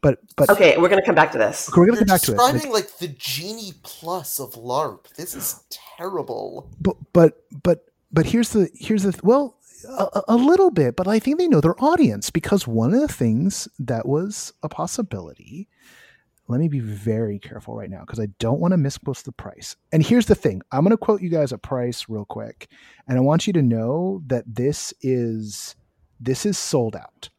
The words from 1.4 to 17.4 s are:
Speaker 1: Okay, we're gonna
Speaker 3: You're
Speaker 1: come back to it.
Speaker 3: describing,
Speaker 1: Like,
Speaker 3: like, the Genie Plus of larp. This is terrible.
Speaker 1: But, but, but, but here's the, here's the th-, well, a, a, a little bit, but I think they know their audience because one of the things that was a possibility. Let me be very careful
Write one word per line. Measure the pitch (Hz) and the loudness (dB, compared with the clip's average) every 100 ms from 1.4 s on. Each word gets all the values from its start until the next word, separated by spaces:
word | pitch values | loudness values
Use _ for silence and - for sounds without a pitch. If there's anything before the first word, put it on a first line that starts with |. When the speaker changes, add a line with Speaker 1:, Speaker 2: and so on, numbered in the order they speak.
| 104 - - | -2 -2 0
Speaker 1:
Okay, | - | 4
we're | 180 | 6
gonna | 233 | 6
Speaker 3:
You're | 202 | 4
Speaker 1:
come | |
back | 185 | 4
to | - | 2
it. | 107 | 2
Speaker 3:
describing, | 247 - 294 | 2 2 -2
Speaker 1:
Like, | 220 | -4
Speaker 3:
like, | 185 - | -4 -10
the | 175 | -12
Genie | 131 - 131 175 226 208 - | -10 -10 -8 -10 -14 -14 -18
Plus | - - 165 180 143 - | -20 -14 -8 -8 -6 -10
of | 123 | -10
larp. | 120 117 127 151 95 _ - | -12 -6 -4 -4 -8 _ -16
This | 175 | -14
is | 269 - - _ - - - | -10 -10 -10 _ -20 -20 -12
terrible. | 180 185 131 113 104 - - - | -8 -8 -8 -8 -10 -12 -18 -4
Speaker 1:
But, | 175 - - | -4 -4 0
but, | 175 165 - _ 139 | 6 6 4 _ -6
but, | - 165 _ _ _ | -2 -2 _ _ _
but | 156 156 | -2 2
here's | 233 233 | 2 2
the, | 214 180 | 2 0
here's | - - 220 | -2 -2 0
the | 196 | 0
th-, | 175 | 0
well, | 180 254 277 _ _ - - | 2 2 2 _ _ -20 -16
a, | 262 294 | -6 -2
a, | 202 196 | -2 2
a | 233 | 4
little | 269 370 381 | 6 6 4
bit, | 196 131 | 4 0
but | 120 185 | 0 0
I | 220 | 0
think | 262 302 | 0 0
they | 359 | 4
know | 196 | 4
their | 156 165 | 4 2
audience | 277 349 269 104 - | 2 4 2 2 -4
because | 165 - 196 - | -4 0 0 0
one | 113 117 | 0 2
of | 226 | 2
the | 294 | 0
things | - 120 110 180 - - _ | 0 0 2 0 -4 -12 _
that | 123 113 113 | -6 -4 -2
was | 143 190 208 - _ | -2 -4 -10 -14 _
a | 151 | -12
possibility. | - 170 - 214 101 82 - - 147 202 _ _ _ _ _ _ _ - | -8 -8 -6 -8 -8 -12 -18 -18 -16 -16 _ _ _ _ _ _ _ -6
Let | 123 | -2
me | 160 | 0
be | 143 | -2
very | 113 104 110 110 113 | -6 -6 -4 -2 -2
careful | 101 | -6